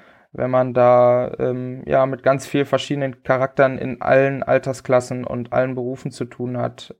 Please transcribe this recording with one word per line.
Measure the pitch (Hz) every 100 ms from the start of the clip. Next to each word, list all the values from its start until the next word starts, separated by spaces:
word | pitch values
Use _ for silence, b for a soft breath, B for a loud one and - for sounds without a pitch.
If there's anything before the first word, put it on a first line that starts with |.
| b b b
wenn | - 127
man | 127 127
da, | 123 123 123 123 123 123 -
ähm, | 127 127 127 131 -
ja, | 139 135
mit | 131
ganz | 131 139 -
vielen | 143 139
verschiedenen | 135 - 143 135 123
Charakteren | - 127 135 - 135 131
in | 131 -
allen | - 135 135 135
Altersklassen | - 131 135 127 - 127 123 127 123
und | 123 120
allen | 123 131 127
Berufen | 123 131 143
zu | - 123
tun | - 123 123
hat. | 120 120 -